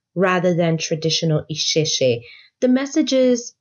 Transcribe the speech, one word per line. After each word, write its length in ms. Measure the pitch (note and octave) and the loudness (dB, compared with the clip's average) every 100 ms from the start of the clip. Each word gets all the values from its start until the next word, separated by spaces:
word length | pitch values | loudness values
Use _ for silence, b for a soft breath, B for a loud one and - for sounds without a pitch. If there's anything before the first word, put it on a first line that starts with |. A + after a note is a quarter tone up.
| _ | _
rather 400 | - F#3 F3+ F3+ | -2 2 2 2
than 240 | E3+ E3+ D#3+ | 2 0 0
traditional 680 | - D#3 D#3+ D#3 E3 D3+ - | -2 -4 -2 -2 0 -2 -2
Isheshe. 760 | D3+ - D#3+ D#3 - C3 A#2 A2+ B B _ | -6 -4 -2 -2 0 0 -2 -6 B B _
The 80 | B3+ | 0
messages 880 | B3+ C#4 D#4 B3+ C4 B3+ A#3+ - - | 2 0 -2 0 2 2 2 -4 -6